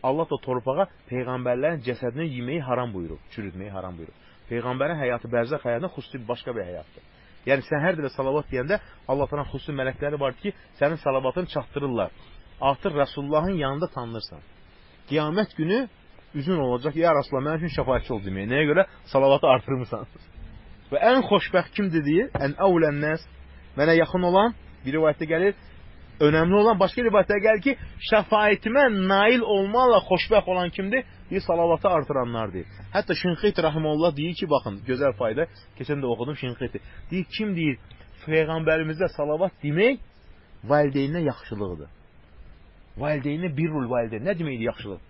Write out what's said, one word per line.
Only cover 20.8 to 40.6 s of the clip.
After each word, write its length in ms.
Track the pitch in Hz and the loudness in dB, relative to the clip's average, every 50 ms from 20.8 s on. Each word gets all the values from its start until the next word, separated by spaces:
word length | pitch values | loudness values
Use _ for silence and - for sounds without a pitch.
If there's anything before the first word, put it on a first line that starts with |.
| - - | -10 -4
Və 80 | 139 147 | -2 4
ən 200 | - 226 254 269 | 4 6 6 4
xoşbəxt 500 | - - 208 190 - - - 180 - - - | 4 4 2 2 2 2 0 0 0 0 -4
kimdir 280 | - 202 190 160 165 147 | -4 -2 0 0 0 2
deyir? 220 | 143 156 180 247 269 - | 4 2 2 2 2 -2
"Ən 200 | - 139 139 147 | -2 -2 -2 0
əvlən 420 | - 190 196 180 165 160 151 147 143 | 2 2 4 4 6 4 2 2 0
nəs", 220 | 151 151 156 160 - - - - - - - - - - - | -2 -2 -2 -4 -6 -14 -20 -20 -20 -20 -20 -20 -20 -10 -2
mənə 180 | 139 147 160 165 | 0 4 6 6
yaxın 240 | 165 160 - - 180 | 6 6 4 2 0
olan, 280 | 180 175 175 190 208 240 226 - - - - - | 2 4 6 6 4 4 0 -4 -18 -20 -20 -10
bir 140 | - 131 139 | -8 -4 0
rivayətdə 320 | 160 156 156 147 - 170 | 2 2 2 2 0 -2
gəlir, 280 | 151 165 160 185 202 196 - - - - - - - - - - - - - | -2 0 2 2 2 0 -2 -14 -20 -20 -20 -20 -20 -20 -20 -20 -20 -2 4
önəmli 360 | 151 147 151 156 165 175 190 | 4 6 6 6 4 4 6
olan, 240 | 208 208 226 226 175 | 6 6 6 6 4
başqa 220 | 196 180 - - | 2 2 2 0
rivayətdə 360 | 240 226 196 208 185 - 208 208 190 | 0 4 4 4 4 4 0 2 4
gəlir 180 | 220 220 208 | 4 2 4
ki, 120 | - 277 262 - - - - - - | 2 -2 -2 -2 -6 -16 -14 -12 -2
"Şəfaətimə 760 | - 220 214 196 - 220 208 214 208 202 202 - 220 233 285 285 254 214 196 185 | 2 2 2 4 4 2 4 4 4 2 2 0 0 4 4 4 4 4 2 2
nail 340 | 190 196 196 202 226 254 247 | 2 4 4 6 6 4 4
olmaqla 580 | 214 - 208 196 196 196 214 247 254 247 226 190 - | 4 2 2 2 2 2 2 4 6 6 6 6 4
xoşbəxt 400 | - 185 170 - - 220 202 185 | 4 0 0 2 4 4 2 4
olan 220 | 180 185 180 180 175 | 2 -2 0 -2 -2
kimdir?" 320 | - - 190 196 220 262 247 - - - - | -4 -6 -4 -2 -2 -2 -4 -6 -16 -20 -12
Deyir, 160 | - - 196 | -6 -6 -6
"Salavatı 460 | 190 - 170 170 170 170 165 160 - 196 | -2 0 0 2 4 2 2 2 2 2
artıranlar", 640 | 180 156 139 - 147 135 123 120 117 113 110 101 90 | 2 2 0 0 -2 -2 -2 -2 -2 -4 -4 -4 -6
deyir. 140 | 90 82 - - - - - - | -8 -10 -10 -14 -18 -16 -4 -4
Hətta 200 | 196 214 - 175 | -4 -2 0 -4
Şinqiti 480 | - - 180 170 - - 208 202 - 165 | -2 0 -2 -2 2 0 0 0 2 0
rahimehullah 520 | 156 147 160 156 151 151 151 165 175 147 | 0 0 0 -2 0 0 2 2 0 0
deyir 200 | 143 151 175 175 | 0 -6 -6 -4
ki, 140 | - 196 160 | -6 -2 0
baxın, 260 | 147 135 - 117 98 98 101 | 0 0 0 -4 -10 -8 -6
gözəl 260 | 127 127 127 143 135 120 | -6 -4 0 0 -2 0
fayda, 260 | - 123 110 113 131 165 - - - - - - | 0 -4 -2 -2 -2 -4 -4 -6 -20 -20 -20 -16
keçən 240 | - 131 143 147 143 | -14 -6 -6 -4 -4
də 40 | 135 | -2
oxudum 300 | 120 117 104 123 139 151 | -2 -2 -2 -4 -8 -6
Şinqiti. 440 | - - 127 120 - 127 117 - - - - - - - - | -8 -8 -8 -8 -8 -8 -8 -8 -10 -14 -12 -18 -18 -12 -8
Deyir, 140 | 165 190 185 | -6 -6 -6
kim 300 | - - - 220 208 190 | -6 -6 -6 -4 -4 -2
deyir, 220 | 170 165 151 127 - - - - - - - - - - | 0 0 -2 -2 -4 -10 -20 -20 -20 -20 -20 -20 -16 -6
Peyğəmbərimizə 840 | 156 156 160 156 151 160 160 160 160 160 165 160 156 156 156 185 170 - | 0 2 2 2 2 -2 0 2 2 2 2 0 -4 -2 -2 -2 -2 -2
salavat 360 | - 147 147 151 156 185 190 - _ - | -4 -2 -2 0 0 -2 -2 -4 _ -6
demək 360 | 147 147 165 208 254 277 - - - _ - - - - - _ _ - - | -2 0 2 2 2 2 0 -8 -20 _ -20 -20 -20 -20 -20 _ _ -20 -16